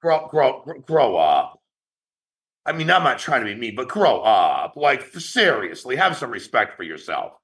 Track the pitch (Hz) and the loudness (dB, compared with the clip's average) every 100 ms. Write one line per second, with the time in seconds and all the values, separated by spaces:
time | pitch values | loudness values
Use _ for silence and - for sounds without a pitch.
0 | 165 156 156 151 135 - - 165 - 156 | 2 0 0 2 2 0 -12 -18 -2 2
1 | 127 90 78 73 - - _ _ _ _ | 2 4 4 4 0 -6 _ _ _ _
2 | _ _ _ _ _ _ - 160 160 180 | _ _ _ _ _ _ -8 -4 2 2
3 | 160 120 - 139 107 104 120 104 127 208 | 2 -2 -2 -2 -2 -6 -8 -8 -8 0
4 | 190 101 107 104 82 69 76 - 147 139 | 2 2 4 4 4 2 -4 -2 0 0
5 | - - - 247 208 123 92 78 123 131 | -4 -14 -8 0 2 2 -2 -10 -8 0
6 | 185 170 127 110 - 120 104 - 85 78 | 0 -2 -10 -10 -4 -2 -2 -4 -14 -14
7 | - 73 50 - | -8 -8 -8 -12